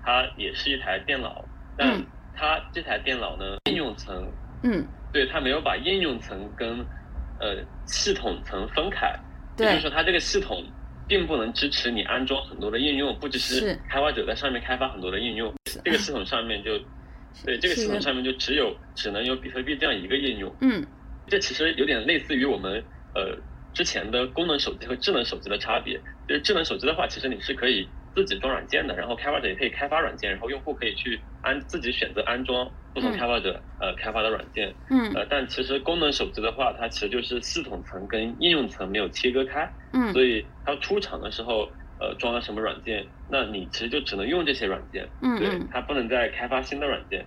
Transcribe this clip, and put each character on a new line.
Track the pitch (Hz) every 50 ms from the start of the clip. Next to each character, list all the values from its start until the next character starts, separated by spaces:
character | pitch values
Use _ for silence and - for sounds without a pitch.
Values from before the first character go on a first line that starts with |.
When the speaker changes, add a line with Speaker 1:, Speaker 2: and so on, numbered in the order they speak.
| -
Speaker 1:
它 | 123 123 127 131 127 -
也 | 127 - - -
是 | - - 139
一 | 139
台 | 131 - 92 95 95
电 | - 135 139 131
脑， | 123 - - - - - - - - - -
但 | - 143 131 220
Speaker 2:
嗯。 | - - - - - - - -
Speaker 1:
它 | - 156 151 156 160 - -
这 | - 175
台 | 160 127 113 -
电 | - 131 127 120
脑 | 107 87 -
呢， | 87 95 98 98 98 _ -
应 | 196
用 | 175 147 120 107
层， | - - - 95 92 92 - - - - - - - -
Speaker 2:
嗯。 | 247 214 170 - - - - - -
Speaker 1:
对， | - 147 131
它 | 131 - 160
没 | 139 -
有 | 143 156
把 | - - 95
应 | - 131 175 196 196
用 | 175 156 123 113
层 | - - 101 95 98 104 -
跟， | - 120 117 117 120 123 - - - - - - - - - - -
呃， | - 107 95 - - - - - -
系 | - - - - 202 190
统 | - - 104 90 - -
层 | - - 95 - -
分 | - 151 165 196
开。 | 196 - - - - - - - - - - - -
Speaker 2:
对。 | - 226
Speaker 1:
也 | 214 185
就 | 156
是 |
说 | - 151
它 | 139 156 160
这 | 185
个 | 180 165
系 | - - - -
统 | - - 104 90 - - - - - - - - -
并 | - 202 190 170
不 | 160 156
能 | 127 110 117
支 | 117 - 143 143
持 | - - - 123
你 | 120 107 95
安 | - 120 127 131
装 | 131 135 135 -
很 | - - 87
多 | 98 107
的 | 110
应 | 117 135 151 143
用， | 139 143 135 -
不 | - -
支 | 139 127 131
持 | - - 127
Speaker 2:
是。 | 127 117 202 165 - - -
Speaker 1:
开 | - 139
发 | 143 151
者 | 131 - -
在 | 107 110
上 | - - 135 127
面 | 117
开 | - - 127
发 | 123 135
很 | 135 - 98
多 | 92 92
的 | 92 110
应 | 113 120 110
用。 | 107 113 - - - _
Speaker 2:
是。 | - - - -
Speaker 1:
这 | -
个 | -
系 | - - -
统 | 143 117 95
上 | - 131 117 113
面 | 113 107 101 101
就， | 110 107 104 - - - - - - - - - - -
Speaker 2:
是， | - -
Speaker 1:
对， | - 123
这 | 117 -
个 | 180 170
系 | - 220 208
统 | 208 208
上 | - 139 131
面 | 127 127
就 | 131 131
只 | - - - 139
有， | 147 127
Speaker 2:
是 | 101
一 | -
个 | - - - -
Speaker 1:
只 | - - 104
能 | 101 110 120
有 | 127 131
比 | 127 127 131
特 | - 127 131
币 | 151 147
这 | 135 156 147
样 | 127 98
一 | 90
个 | 95 131
应 | 139 143 131 113
用。 | 104 98 90 - -
Speaker 2:
嗯。 | 262 262 226 180 143 - - - - - - - -
Speaker 1:
这 | - 202 196
其 | - - 127
实 | - 156 165 -
有 | - 139
点 | 147 139 113 110
类 | 139 170 147
似 | - - 151
于 | 127 131
我 | 143 113
们， | 95 95 95 98 113 117 - - - - - -
呃， | 101 95 95 - - - - - - - - -
之 | - 175
前 | - - - 101 107
的 | 117 123 127
功 | 127 - 165 170
能 | 175 147 139
手 | - - -
机 | - -
和 | - 190
智 | 180 - 202
能 | 180 131 117
手 | - - -
机 | - -
的 | 104
差 | - - - 110 120
别。 | - - - - - - - - -
就 | - 147
是 | 147
智 | 147 - -
能 | 160 160
手 | - -
机 | - 123
的 | 143 160
话， | 180 139
其 | - - -
实 | -
你 | 131 120 98
是 | - - 131
可 | - 117
以 | 127 120 101 92 - - - - - -
自 | 190 196
己 | - 208 190
装 | - 135
软 | 131 - -
件 | - - - -
的， | - -
然 | 90 101
后 | 120 120
开 | - - 143
发 | 151 -
者 | -
也 | - -
可 | - 131
以 | 120
开 | - - 143
发 | 143 151 160
软 | 160 - -
件， | - 110 101
然 | 95 95
后 | 95 120
用 | 143 135
户 | - 151 135
可 | - 123
以 | 110 98
去 | - - 123 117 - - - - - -
安-， | 120 135 143 131
自 | - - 170
己 | 123 117
选 | 123 - - - -
择 | 104 -
安 | - 120 123 131
装 | 131 127 123 123 - - - - - -
不 | 131
同 | - 247
开 | - 185 120
发 | 120 120 113
者， | 95 95 - - - - - -
Speaker 2:
嗯。 | 98 95
Speaker 1:
呃， | 90
开 | - - 113
发 | 107 110 107
的 | 110
软 | 110 - - -
件。 | - 110 104 98 - - - -
Speaker 2:
嗯。 | 269 262 233 214 190
Speaker 1:
呃， | - 104 -
但 | 143 139 131
其 | 120 - 131
实 | 127 127 139 139
功 | 131 165 170 175
能 | 160 143
手 | 139 - - -
机 | - 107
的 | 107 113
话， | 113 - 131 117 - -
它 | 117
其 | 117 - -
实 | 107 101
就 | 113 123
是 | 120 - 123 123
系 | - - - 170
统 | 147 - 98 - -
层 | - - 92 95
跟 | - 117 110 113 117 120 -
应 | 165 175
用 | 170 151 123
层 | 98 - - 95 90
没 | 98
有 | 107 101 87
切 | - - - 127
割 | 123 131 135
开。 | 131 - 147 160 - - - - - -
Speaker 2:
嗯。 | 262 247 214 180
Speaker 1:
所 | 127 131
以 | 127 117 107 101 - - - -
它 | 143 147
出 | 143 - - 196 208
厂 | 196 - - -
的 | - 104
时 | - - 113
候， | 117 113 107 104 - - - - - - -
呃， | - - -
装 | - 123 120 120
了 | 120
什 | 117 117
么 | 104 110
软 | 110 101 - - -
件， | 117 110 101 95 - - - - -
那 | 135 139 120
你 | 110 107 98 90 82
其 | -
实 | - 113 117
就 | 127 147
只 | - - 202
能 | - 98
用 | 123 165 180 165
这 | 147
些 | 139 - 110
软 | 98 - - - -
件。 | - - - - - -
Speaker 2:
嗯， | 254 254 240
嗯。 | 208
Speaker 1:
对， | - 196 190 180 - -
它 | - 123
不 | 127 - 147
能 | 139 120 110
再 | 127 123 117 110
开 | - - 120
发 | 123 131 131
新 | 127 - 139 139
的 | 147
软 | 139 123 - -
件。 | - 98 92 -